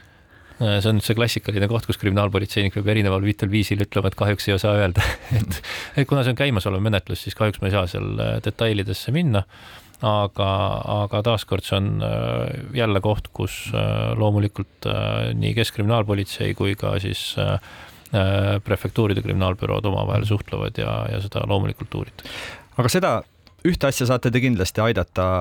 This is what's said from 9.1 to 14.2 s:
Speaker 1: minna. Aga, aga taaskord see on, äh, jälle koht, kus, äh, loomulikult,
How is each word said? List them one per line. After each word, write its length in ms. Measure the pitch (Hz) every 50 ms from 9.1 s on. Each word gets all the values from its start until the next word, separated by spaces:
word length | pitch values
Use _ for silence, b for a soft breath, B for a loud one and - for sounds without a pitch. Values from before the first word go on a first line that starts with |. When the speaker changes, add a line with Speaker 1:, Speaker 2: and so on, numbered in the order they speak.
Speaker 1:
minna. 320 | 135 165 175 147 110 98 92 B B B B B B B B B B B
Aga, 460 | - 110 107 104 104 101 - - 101 98 98 98 98 101 101 107 107 104 107 104 104
aga 160 | 101 - 110 107
taaskord 400 | 117 117 101 - - 98 95 -
see 140 | - 98
on, 240 | 98 98 104 104 104 107
äh, 600 | 110 110 110 113 117 120 117 113 - - - - - 139
jälle 260 | 123 117 110 101 95
koht, 300 | 98 107 107 - - -
kus, 380 | - - 101 98 - - - 107
äh, 400 | 107 107 104 104 107 107 110 110 113
loomulikult, 640 | 113